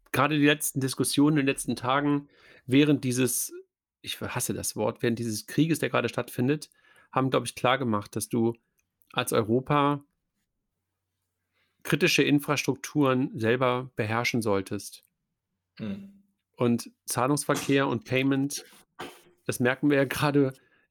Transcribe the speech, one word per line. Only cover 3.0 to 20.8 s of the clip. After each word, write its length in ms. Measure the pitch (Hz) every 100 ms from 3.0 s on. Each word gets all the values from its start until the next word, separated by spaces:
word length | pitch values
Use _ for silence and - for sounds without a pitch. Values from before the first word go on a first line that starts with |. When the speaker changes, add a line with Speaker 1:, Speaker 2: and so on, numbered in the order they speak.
Speaker 1:
dieses, 500 | 131 123 127 - - 349 - _ _ _
ich 200 | - -
hasse 340 | - - -
das 220 | 95 101 -
Wort, 260 | 110 113
während 160 | 120 113
dieses 300 | 117 107 -
Krieges, 320 | - 160 151
der 100 | 131
gerade 180 | 123 120
stattfindet, 600 | - 120 - 123 151 - _ _ _ _
haben, 200 | - 131
glaub 140 | 131
ich, 120 | 120 -
klar 220 | 127 127
gemacht, 360 | 127 107 104
dass 140 | - -
du 260 | 123 113 117 _ _ _ _ _
als 200 | - 120
Europa 720 | 127 104 117 131 147 143 143 - _ _ _ _ _ _ _ _ _ _ _ _ _ _ _ _ _
kritische 400 | - 151 170 -
Infrastrukturen 1120 | 135 143 143 143 - 131 - 151 139 127 139 202
selber 540 | 110 127 131 123 131 -
beherrschen 440 | 107 113 120 123
solltest. 600 | 110 98 95 104 - - _ _ _ _ _ _ _ -
Speaker 2:
Hm. 440 | 110 98 - - _ _ _ -
Speaker 1:
Und 360 | 120 117 - - -
Zahlungsverkehr 840 | - 127 143 - 143 - 139 139
und 160 | 123
Payment, 600 | - 127 135 135 139 - - - _ - - - - _ -
das 120 | 117
merken 320 | 123 131 147
wir 60 | 143
ja 80 |
gerade, 480 | 135 - 151 143 135 135 _ _